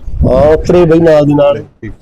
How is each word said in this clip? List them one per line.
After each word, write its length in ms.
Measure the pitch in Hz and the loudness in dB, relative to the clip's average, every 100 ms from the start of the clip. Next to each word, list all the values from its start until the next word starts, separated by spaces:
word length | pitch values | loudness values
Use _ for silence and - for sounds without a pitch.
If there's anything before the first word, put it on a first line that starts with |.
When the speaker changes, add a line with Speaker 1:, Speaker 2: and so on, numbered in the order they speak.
| - - 123 | -10 -4 -2
Speaker 1:
ਹਾਂ, 240 | 127 147 | 0 2
ਉੱਤਰੇ 300 | 156 - 175 | 0 0 0
ਬਾਈ 140 | 165 165 | 2 2
ਨਾਲ 280 | 165 151 147 | 2 2 2
ਦੀ 80 | |
ਨਾਲ। 280 | 143 143 113 | 0 0 -2
Speaker 2:
ਠੀਕ। 300 | 101 - 107 107 | -8 -18 -18 -18